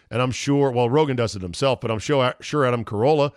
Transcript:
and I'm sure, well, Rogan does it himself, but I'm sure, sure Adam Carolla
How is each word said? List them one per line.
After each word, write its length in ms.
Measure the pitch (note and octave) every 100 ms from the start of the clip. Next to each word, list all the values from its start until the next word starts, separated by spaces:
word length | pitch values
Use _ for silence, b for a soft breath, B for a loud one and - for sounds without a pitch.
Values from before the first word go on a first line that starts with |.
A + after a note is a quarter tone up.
| b
and 100 | A#2
I'm 120 | B2+
sure, 400 | A2+ - C#3+ C#3
well, 180 | A#2+ A#2+
Rogan 260 | C#3+ D3+ B2
does 200 | A2+ G2+
it 80 |
himself, 360 | F2+ E2+ C3+ A#2+
but 120 | A2+
I'm 80 | A2
sure, 340 | - C#3+ B2 -
sure 240 | - D3+ B2+
Adam 180 | A#2+
Carolla 500 | G#2+ G#2 C3 D#3 C#3+